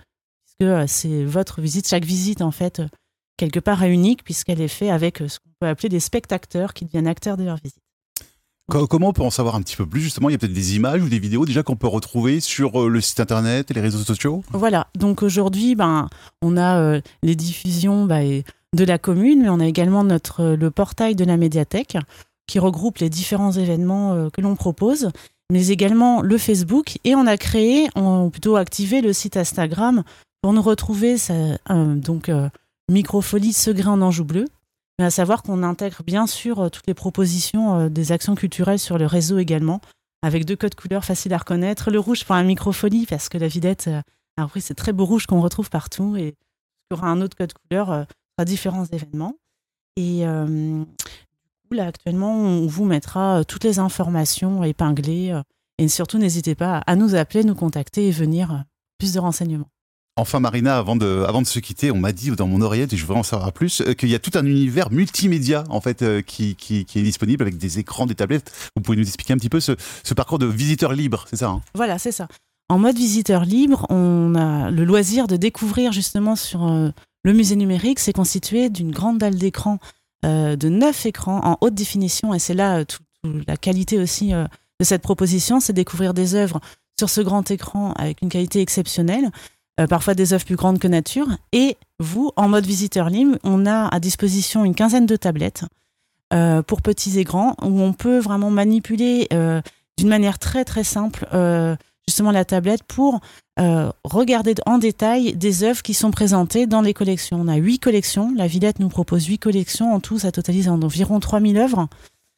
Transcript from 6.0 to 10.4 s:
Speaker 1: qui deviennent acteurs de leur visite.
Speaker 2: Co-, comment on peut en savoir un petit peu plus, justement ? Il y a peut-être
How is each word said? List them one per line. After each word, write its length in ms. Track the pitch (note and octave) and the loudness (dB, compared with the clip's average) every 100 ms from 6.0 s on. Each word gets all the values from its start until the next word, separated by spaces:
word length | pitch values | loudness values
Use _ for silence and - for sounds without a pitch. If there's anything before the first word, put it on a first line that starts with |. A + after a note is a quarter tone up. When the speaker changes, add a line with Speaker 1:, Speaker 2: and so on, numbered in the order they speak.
| - A#3 - F#3 - F3 F#3+ | -2 -4 -4 -6 -6 -6 -4
Speaker 1:
qui 120 | - E3+ | -6 -6
deviennent 220 | E3+ D#3+ | -2 -2
acteurs 280 | E3+ G#3+ F#3+ | -2 -4 -4
de 80 | |
leur 140 | F3+ D#3+ | -4 -6
visite. 220 | C#3 - _ _ _ - - _ _ _ - | -10 -18 _ _ _ -16 -16 _ _ _ -2
Speaker 2:
Co-, 180 | D3 D3 | 0 2
comment 200 | E3 F#3+ | 2 2
on 60 | |
peut 100 | F#3 | 0
en 60 | C#3 | 0
savoir 260 | - A#2 A2 | 0 0 -2
un 60 | |
petit 160 | F#2 - | -4 -6
peu 80 | F2 | -4
plus, 160 | A#2 | -4
justement ? 260 | D#3+ - - | -4 -2 0
Il 60 | |
y 20 | |
a 20 | |
peut-être 140 | C3 | 0